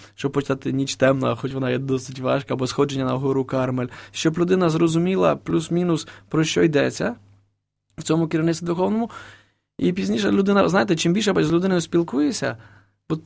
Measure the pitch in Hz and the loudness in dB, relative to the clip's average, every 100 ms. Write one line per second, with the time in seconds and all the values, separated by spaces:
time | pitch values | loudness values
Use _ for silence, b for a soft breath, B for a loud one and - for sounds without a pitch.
0 | B _ - 139 139 135 - 131 135 - | B _ -4 -4 -2 -4 -2 -4 -4 2
1 | 131 135 127 120 135 135 131 127 135 131 | 2 4 0 -2 -4 -4 -2 -2 -2 -4
2 | 131 131 127 135 135 127 127 - 143 135 | -4 -6 0 0 0 -4 -4 0 0 0
3 | 131 127 139 135 131 131 127 123 123 B | -2 -2 -2 -2 -2 -2 -2 -2 -4 B
4 | B - - 165 175 185 175 160 165 160 | B -2 -2 0 2 2 2 2 2 2
5 | 175 190 175 143 - 165 160 175 180 156 | 0 2 2 0 0 -2 0 -2 0 0
6 | - B - 151 160 - 170 147 131 - | -4 B -4 0 0 4 4 4 0 -2
7 | 196 240 - _ _ _ _ _ _ - | -4 -6 -16 _ _ _ _ _ _ -14
8 | - 160 165 160 165 165 170 170 185 220 | -2 0 2 2 0 0 -2 -2 0 0
9 | 226 B B B B B _ _ 175 180 | -4 B B B B B _ _ -2 0
10 | 190 220 196 202 196 202 175 185 214 165 | -2 0 0 2 4 4 4 2 2 0
11 | 170 180 208 180 156 170 190 180 160 175 | 2 2 2 2 2 2 2 0 0 0
12 | 170 247 294 226 131 120 b b b b | 0 0 0 0 -4 -6 b b b b
13 | _ 160 | _ -8